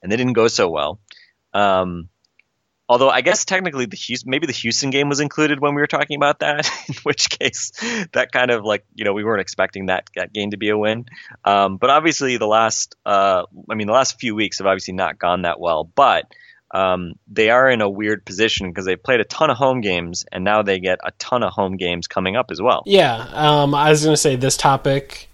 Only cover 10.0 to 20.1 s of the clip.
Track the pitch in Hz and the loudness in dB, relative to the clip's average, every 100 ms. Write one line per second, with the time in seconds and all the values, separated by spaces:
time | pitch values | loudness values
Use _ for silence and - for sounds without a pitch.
10 | - - 90 110 101 101 104 107 107 113 | -4 -10 -8 -6 -6 -4 -2 0 0 -4
11 | 117 - - - - 101 98 95 123 143 | -8 -18 -20 -4 2 4 2 2 2 4
12 | 160 147 135 123 107 107 110 - - - | 2 0 -2 0 2 4 2 0 -8 -8
13 | - 101 98 92 87 87 - 110 104 117 | -2 2 4 2 -2 -12 -10 -6 0 2
14 | 127 - 127 107 104 - 95 95 - 92 | 2 -2 -6 -2 -4 -2 0 0 -2 -4
15 | 90 71 90 90 85 82 85 80 80 - | -4 -2 -2 0 -2 -2 -2 -2 -2 2
16 | 139 87 - - - - _ - 95 92 | 4 4 -2 -18 -20 -20 _ -2 0 0
17 | 90 82 _ 107 110 123 131 123 104 98 | -4 -14 _ 0 4 6 4 4 0 -2
18 | 107 107 - 95 110 - 95 87 92 90 | -4 -4 -6 0 0 0 -4 -6 -4 -4
19 | - 123 101 - 156 117 135 127 104 90 | 0 0 0 0 0 2 2 0 -2 -2
20 | 87 | -4